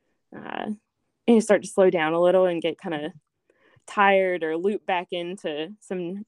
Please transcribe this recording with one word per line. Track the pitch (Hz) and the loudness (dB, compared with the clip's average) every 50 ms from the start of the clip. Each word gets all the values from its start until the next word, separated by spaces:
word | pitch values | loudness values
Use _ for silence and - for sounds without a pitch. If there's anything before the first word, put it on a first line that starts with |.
| _ _ _ _ _ _ - | _ _ _ _ _ _ -18
uh, | - - - - 50 - 214 214 - _ _ _ _ _ _ _ _ _ | -16 -14 -10 -10 -8 -8 -8 -10 -10 _ _ _ _ _ _ _ _ _
you | 233 240 | 4 4
know, | 220 | 4
start | 220 - 202 175 | 4 4 2 2
to | 180 - | 0 -2
slow | - 202 190 185 | 0 2 4 4
down | 180 165 156 156 165 | 4 2 0 0 0
a | 170 | 2
little | 175 180 185 185 185 | 4 4 4 4 4
and | 180 170 165 | 2 0 -2
get | 165 165 147 - | -4 -6 -6 -6
kinda | - - 160 147 151 175 - 151 _ _ _ _ _ _ _ _ _ _ _ _ _ | -8 -8 -6 -6 -8 -8 -12 -14 _ _ _ _ _ _ _ _ _ _ _ _ _
tired | - - 208 196 202 196 190 190 185 180 170 160 | -6 0 2 4 6 6 4 4 2 -2 -2 -4
or | 156 160 | -4 -4
loop | 170 180 208 214 160 _ | -2 -2 -2 -4 -4 _
back | - 185 175 180 - | -4 -4 -4 -4 -6
into | 180 175 175 175 190 - - 170 147 147 156 185 214 - | -8 -8 -8 -8 -10 -8 -8 -8 -6 -6 -8 -10 -12 -16
some | - - 190 180 175 170 190 202 214 | -12 -10 -8 -6 -6 -8 -8 -8 -8